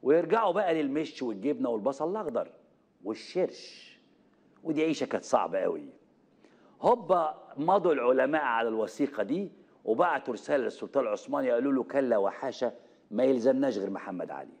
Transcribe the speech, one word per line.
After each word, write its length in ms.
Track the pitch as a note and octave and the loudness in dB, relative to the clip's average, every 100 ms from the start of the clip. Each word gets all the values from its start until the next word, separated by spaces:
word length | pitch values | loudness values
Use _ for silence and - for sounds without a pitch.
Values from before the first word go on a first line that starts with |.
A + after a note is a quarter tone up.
ويرجعوا 500 | A#2+ D#3+ E3 G#3+ G#3+ | 6 4 4 2 2
بقى 300 | F3+ G3 D#3+ | 2 2 0
للمش 400 | D3 C#3+ D3+ - | 0 -2 -4 -6
والجبنه 460 | B2+ G2+ A2+ C3+ B2+ | -6 -4 -2 -2 -2
والبصل 420 | A2+ G#2 C#3 D#3 | 0 -2 -2 -4
الاخضر 420 | G#3 F3+ A2+ F2 - _ _ _ _ | -4 -4 -4 -6 -10 _ _ _ _
والشرش، 880 | G2 G#2+ - F3 F3 - - - - - _ _ _ _ _ _ | -10 -10 -6 -2 -2 -4 -20 -20 -20 -20 _ _ _ _ _ _
ودي 180 | - D3+ | -6 -2
عيشه 240 | D#3+ - C3 | 0 0 -2
كانت 180 | A2 | -4
صعبه 340 | - B2 E2+ F#2+ | 0 0 0 -2
قوي. 300 | F2+ E2 - - _ _ _ _ _ _ _ _ | -2 -4 -8 -20 _ _ _ _ _ _ _ _
هوبا 520 | F3+ B3 F3 F3+ D#3+ - - - | 2 2 4 2 2 -4 -16 -6
مضوا 360 | D#3 G3 F3 | 2 4 4
العلماء 500 | D3 A#2+ C3 C3 D#3 | 2 4 4 4 2
على 260 | C#3 A#2 A#2 | 0 0 0
الوثيقه 540 | A2 G#2+ - C#3 - | 0 -4 -2 -2 -2
دي، 300 | G2+ E3 G3 - - _ | -2 -2 -4 -10 -20 _
وبعتوا 500 | - A2+ F3 C#3+ B2+ | -2 2 2 0 -4
رساله 300 | A2 - C#3+ | -8 -2 0
للسلطان 400 | A2 - A2 C#3 | 0 -6 -4 -2
العثماني، 460 | A#2+ G#2 - C#3+ C3 | 0 -2 -4 -2 0
قالوا 220 | A#2+ C3+ | 2 2
له: 100 | C3+ | 0
"كلا 340 | A#2 C#3 C3 A2+ | 0 0 2 2
وحاشا، 540 | G2 - C3+ A#2 B2 - - _ _ | 2 -2 -8 -4 -6 -6 -20 _ _
ما 140 | G#2+ | 0
يلزمناش 540 | C3 C3 A#2 C3 C#3 G#2 | 2 4 4 4 2 0
غير 120 | G2 | -4
محمد 400 | G2 - F#2 E2 | -6 -8 -8 -8
علي". 220 | C#2 C2+ - | -10 -14 -18